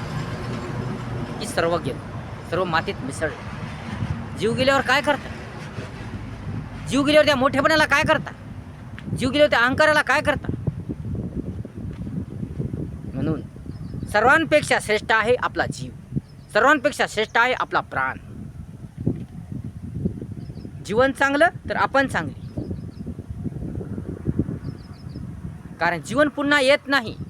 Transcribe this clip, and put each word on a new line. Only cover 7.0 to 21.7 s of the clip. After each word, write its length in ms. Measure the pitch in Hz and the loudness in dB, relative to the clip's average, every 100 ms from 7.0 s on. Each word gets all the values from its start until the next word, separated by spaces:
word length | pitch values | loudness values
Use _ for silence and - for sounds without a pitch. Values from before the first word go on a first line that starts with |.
गेल्यावर 220 | 285 302 294 | 6 8 8
त्या 100 | 269 | 6
मोठेपणाला 500 | 269 262 294 311 302 | 4 4 4 4 6
काय 180 | 277 | 4
करता? 280 | 302 302 - - - - - - - - - - | 4 2 0 -10 -12 -14 -14 -14 -14 -12 -6 -2
जीव 140 | 254 | 0
गेल्यावर 200 | 277 294 | 6 6
त्या 100 | 262 | 6
अहंकाराला 420 | 240 262 311 302 | 4 6 6 6
काय 200 | 277 277 | 4 2
करता? 320 | 294 - - - - - - - - - - - - - - - - - - - - - - - - - - - - | 4 0 -2 -4 -4 -4 -8 -6 -4 -4 -4 -6 -6 -8 -10 -8 -10 -8 -6 -6 -6 -8 -8 -4 -4 -4 -6 -8 -8
म्हणून 280 | 131 147 147 - - - - - - - | -4 -2 -2 -6 -12 -12 -12 -10 -8 0
सर्वांपेक्षा 640 | 208 233 311 285 302 - 226 | 4 6 6 6 4 4 2
श्रेष्ठ 300 | - 208 208 | 2 0 4
आहे 240 | 220 214 247 | 2 4 2
आपला 300 | - 170 131 | 2 0 -2
जीव, 180 | - 139 - - - - - - | -2 -10 -12 -6 -6 -6 -14 -2
सर्वांपेक्षा 520 | 214 247 302 277 - 196 | 4 6 6 4 2 0
श्रेष्ठ 280 | 208 214 233 | 0 2 4
आहे 160 | 247 | 4
आपला 260 | 254 175 175 | 2 0 0
प्राण. 380 | - 135 131 117 - - - - - - - - - - - - - - - - - - - - - - - - - - - | 0 -2 -2 -2 -10 -12 -12 -12 -14 -14 -14 -2 -2 -2 -6 -12 -10 -8 -8 -10 -10 -4 -4 -4 -10 -10 -12 -12 -14 -12 -2
जीवन 260 | 214 269 | 4 4
चांगलं 360 | 262 277 285 339 - | 4 2 6 4 4
तर 60 | - | -4